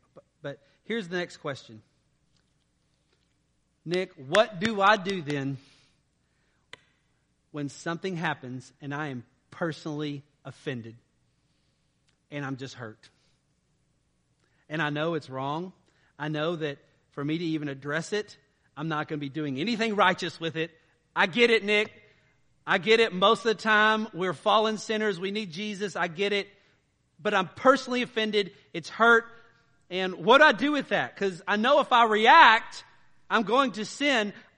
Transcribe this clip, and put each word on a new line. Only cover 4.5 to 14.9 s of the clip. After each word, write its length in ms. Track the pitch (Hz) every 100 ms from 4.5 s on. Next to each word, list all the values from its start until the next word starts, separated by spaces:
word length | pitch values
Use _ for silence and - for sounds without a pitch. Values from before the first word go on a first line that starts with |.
| 196
do 220 | 214 214
I 160 | 196 214
do 240 | 180 190
then 360 | 143 147 135 135 - _ _ _ _ _ _ _ _ _ _ - _ _ _ _ _ _ _
when 180 | 151 143
something 480 | - 175 170 190 175
happens 560 | 170 147 127 127 - _
and 120 | 143
I 140 | 143 151
am 160 | 127 117 _ _
personally 720 | - 170 151 165 147 151 143 - _
offended 520 | - - - 127 113 117 _ _ _ _ _ _ _ _ _ _ _ _ _
and 120 | 147
I'm 140 | 139 131
just 160 | 131
hurt? 360 | - 113 107 _ _ _ _ _ _ _ _ _ _ _ _ _ _ _ _ -
And 140 | 156
I 80 |
know 240 | 151